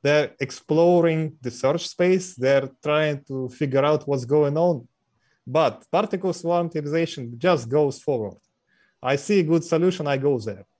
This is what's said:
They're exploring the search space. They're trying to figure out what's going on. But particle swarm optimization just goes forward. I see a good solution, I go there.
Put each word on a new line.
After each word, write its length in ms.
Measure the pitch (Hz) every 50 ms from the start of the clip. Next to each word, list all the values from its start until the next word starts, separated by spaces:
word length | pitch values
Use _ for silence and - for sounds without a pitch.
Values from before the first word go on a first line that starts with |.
| -
They're 320 | 143 147 151 147 - - _
exploring 960 | 143 139 - - _ - 156 160 170 175 175 175 170 165 160 160 160 151 - _
the 100 | 123 123
search 360 | 120 - - 131 151 170 -
space. 480 | - - - 180 180 185 185 185 - -
They're 340 | 123 127 135 139 139 135 135 _ _ -
trying 400 | 147 151 156 156 151 147 139 143 _
to 180 | 135 131 127
figure 380 | 120 123 - 151 139 127 135 139
out 200 | 147 156 147 147 139
what's 160 | 143 135 120
going 320 | 117 143 151 147 143 147
on. 280 | 156 170 180 170 123 117 _ _ _ _ _ _ _ _ _ _ _ _
But 380 | 123 127 160 156 123 - - - _
particle 440 | - 180 208 202 - 180 196 185 165
swarm 360 | - - 165 175 175 175 160
optimization 680 | - 156 147 147 147 165 165 156 - 147 123 117 120
just 320 | 117 131 185 175 143 117 113
goes 320 | 131 151 151 139 131 -
forward. 340 | - 151 139 117 107 98 90 _ _ _ _ _ _ _ _ _ _ _ _ _
I 140 | - 127 139
see 240 | 139 143 - 208 196
a 40 | 170
good 200 | 151 165 165 165
solution, 440 | - 170 160 175 185 175 - 156
I 100 | 143 139
go 200 | 131 135 147 139 120
there. 260 | 104 110 98 95 98 _ _